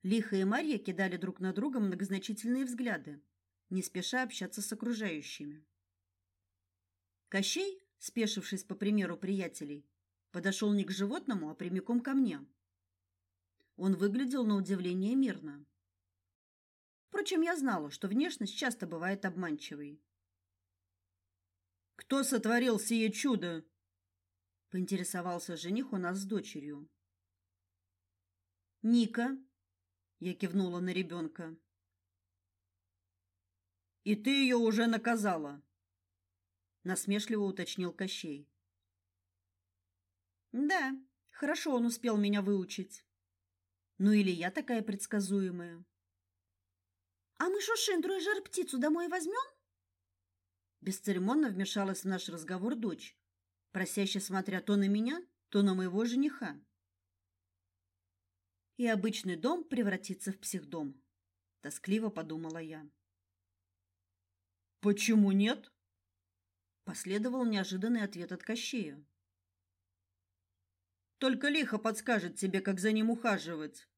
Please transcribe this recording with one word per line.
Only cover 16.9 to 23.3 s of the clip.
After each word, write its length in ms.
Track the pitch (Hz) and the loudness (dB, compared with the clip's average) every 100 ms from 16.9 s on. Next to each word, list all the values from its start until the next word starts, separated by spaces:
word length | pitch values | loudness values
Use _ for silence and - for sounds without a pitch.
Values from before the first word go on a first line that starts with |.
| _ _ | _ _
Впрочем, 320 | 403 403 370 | -4 0 2
я 160 | 339 339 | 2 2
знала, 340 | 269 185 147 | 0 0 -4
что 160 | - 190 | -6 -2
внешность 520 | 214 330 - 196 - | 0 0 -2 -6 -2
часто 280 | 254 240 170 | -4 -2 -6
бывает 380 | 165 180 196 | -4 -4 -2
обманчивой. 800 | 190 170 175 151 - 147 147 151 _ _ _ _ _ _ _ _ _ _ _ _ _ _ _ _ _ _ _ - | -4 -4 -4 -4 -8 -12 -14 -16 _ _ _ _ _ _ _ _ _ _ _ _ _ _ _ _ _ _ _ -20
"Кто 280 | - 269 | -2 0
сотворил 540 | 269 240 214 240 254 208 | 2 2 4 4 4 2
сие 320 | - 226 220 | 2 2 2
чудо?" 540 | - 285 | 2 2